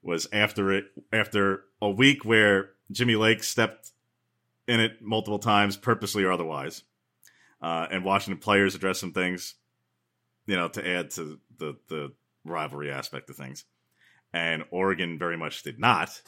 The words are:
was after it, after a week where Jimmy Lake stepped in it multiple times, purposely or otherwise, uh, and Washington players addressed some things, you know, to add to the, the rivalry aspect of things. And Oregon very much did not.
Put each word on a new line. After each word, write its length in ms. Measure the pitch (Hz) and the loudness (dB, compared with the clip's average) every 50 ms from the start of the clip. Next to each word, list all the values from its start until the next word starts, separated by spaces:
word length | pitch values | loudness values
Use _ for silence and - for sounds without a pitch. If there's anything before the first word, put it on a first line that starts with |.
| _ | _
was 240 | 85 85 82 - - | -4 -4 -4 -4 -2
after 400 | - 104 107 104 - - 101 98 | 0 2 2 2 2 0 0 2
it, 140 | 98 98 98 - _ - - _ | 2 0 -2 -6 _ -20 -12 _
after 520 | - 110 107 - - 104 98 98 95 95 _ _ _ _ | -2 -2 -2 0 0 2 2 2 0 -2 _ _ _ _
a 80 | - 104 | -2 -2
week 340 | 98 98 131 139 143 139 - | 2 6 6 6 6 4 2
where 460 | 110 113 110 107 104 101 95 98 - _ _ _ _ | 4 6 6 8 8 6 4 2 -2 _ _ _ _
Jimmy 240 | 98 101 123 123 117 | -4 -2 0 2 2
Lake 280 | 107 110 110 113 - - | 4 4 4 4 2 0
stepped 460 | - - - 113 113 - - _ - _ _ _ _ _ _ _ _ _ _ _ _ _ _ _ - | -4 0 2 0 0 0 -8 _ -20 _ _ _ _ _ _ _ _ _ _ _ _ _ _ _ 0
in 120 | 120 117 | 2 2
it 220 | 113 110 113 - | 2 2 -2 -6
multiple 380 | 117 104 110 110 107 104 104 101 | -6 -2 -2 -2 0 -2 -4 -2
times, 360 | - 117 107 104 104 101 95 | 2 4 4 4 4 2 0
purposely 480 | - - - 117 - - 98 - 107 98 | -4 0 0 0 0 0 -4 0 2 2
or 80 | 92 | 4
otherwise, 520 | 92 87 85 80 78 71 67 80 - - _ _ _ _ _ _ _ _ _ - _ _ _ _ _ _ - | 2 2 0 -4 -4 -6 -8 -8 -10 -12 _ _ _ _ _ _ _ _ _ -20 _ _ _ _ _ _ -4
uh, 240 | 82 82 82 80 - | -2 -2 -2 -2 -2
and 160 | 92 92 90 | -4 -4 0
Washington 340 | 95 98 98 95 98 95 82 | 2 2 2 0 -2 -8 -8
players 360 | - - 104 98 101 98 95 | 0 2 4 6 4 4 2
addressed 240 | 95 - 95 92 - | 0 -2 -2 -2 -2
some 120 | - 92 | -6 -6
things, 440 | 82 95 90 90 90 90 - - - _ _ _ _ _ _ _ _ _ _ _ _ _ _ _ _ _ _ | -4 -2 -2 -2 -2 -4 -8 -12 -16 _ _ _ _ _ _ _ _ _ _ _ _ _ _ _ _ _ _
you 100 | - 101 | -4 -2
know, 120 | 90 87 82 | 0 0 -2
to 200 | - 107 90 87 | -4 -6 -4 -2
add 220 | 90 90 85 76 | -2 -2 -2 -6
to 280 | - - 82 76 78 - _ _ _ _ | -8 -10 -10 -10 -12 -16 _ _ _ _
the, 180 | 80 76 69 - _ _ | -10 -10 -10 -12 _ _
the 240 | 80 78 73 71 64 _ _ _ _ _ _ | -8 -8 -8 -10 -12 _ _ _ _ _ _
rivalry 480 | 78 82 82 76 76 64 71 73 71 | -8 -6 -6 -6 -6 -8 -10 -8 -8
aspect 400 | 69 69 67 - - 69 - - | -8 -8 -10 -10 -12 -14 -16 -16
of 40 | 67 | -18
things. 300 | - 71 65 67 - - _ _ _ _ _ _ _ _ _ _ _ _ _ | -16 -16 -16 -16 -18 -20 _ _ _ _ _ _ _ _ _ _ _ _ _
And 340 | - 85 85 82 82 80 78 - | -6 -4 -2 -2 -2 -4 -6 -8
Oregon 480 | - 90 95 95 95 82 92 85 85 76 | -4 -2 0 0 0 0 -2 -6 -4 -4
very 200 | 87 85 85 82 | -4 -4 -4 -4
much 260 | 80 78 - - - | -6 -8 -10 -10 -12
did 160 | - - 113 | -14 -12 0
not. 420 | 87 120 117 85 80 - - - _ | 2 2 2 2 0 -6 -8 -18 _